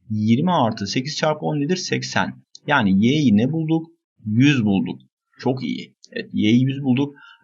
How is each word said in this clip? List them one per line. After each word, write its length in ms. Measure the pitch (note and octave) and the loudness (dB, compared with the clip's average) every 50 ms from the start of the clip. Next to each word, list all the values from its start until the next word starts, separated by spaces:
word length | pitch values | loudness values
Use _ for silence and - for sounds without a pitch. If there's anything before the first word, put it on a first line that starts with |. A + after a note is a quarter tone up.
| _ - | _ -6
yirmi 420 | G#2+ G#2+ G#2+ A2 A#2 C3+ E3+ F#3 | -4 -2 2 2 2 2 2 0
artı 340 | F3 D#3 B2 A2 A2 - G2+ | 2 2 0 0 -2 -4 -8
sekiz 300 | G2 - C#3 - D3 - | -6 -4 -6 -6 -6 -6
çarpı 300 | - E3 D#3 D3+ - E3 | -2 -2 -2 -2 -2 -4
on 140 | D#3+ D3+ D3 | -6 -4 -4
nedir? 160 | C#3+ D#3 F#3 | -2 -2 -4
Seksen. 580 | F#3 - - C#3+ B2 B2+ - - G#2 F#2 - - - _ _ - _ _ | -4 -4 -4 -6 -6 -6 -4 -4 -4 -4 -4 -8 -12 _ _ -20 _ _
Yani 400 | - D3 C3+ G#2+ F#2+ F#2+ G2 A2 | -2 0 2 2 4 4 4 4
y'yi 300 | A#2+ D3 D#3 D3 A#2+ G#2 | 4 2 2 4 4 4
ne 160 | G#2 A#2+ C#3+ | 4 2 0
bulduk? 340 | D#3+ E3 D#3+ D#3 D#3+ E3 D#3+ - _ _ _ _ _ _ - | -2 -4 -2 -2 -2 -2 -2 -6 _ _ _ _ _ _ -8
Yüz 380 | G#2+ G#2+ A#2+ C3+ D3 C#3+ B2 G#2 | -2 2 4 4 4 4 4 2
bulduk. 360 | G#2 G2 F#2 E2+ F2 - - _ _ _ _ _ _ _ - | 2 0 0 0 -2 -6 -10 _ _ _ _ _ _ _ -6
Çok 240 | - B2 C3 B2+ | -4 -4 -4 -4
iyi. 320 | F2 C#2 - - - - _ _ - _ | -6 -8 -8 -10 -12 -16 _ _ -20 _
Evet, 180 | - - - - | -12 -12 -12 -6
y'yi 320 | - G2+ G#2 G#2+ A#2 B2+ C3 | -4 0 2 4 4 4 2
yüz 180 | C3+ C3+ C#3 | 2 -2 -2
bulduk. 320 | C#3+ C3 A#2+ C3 C#3+ C#3+ - - - - - _ | -2 0 0 0 0 -4 -6 -14 -20 -20 -20 _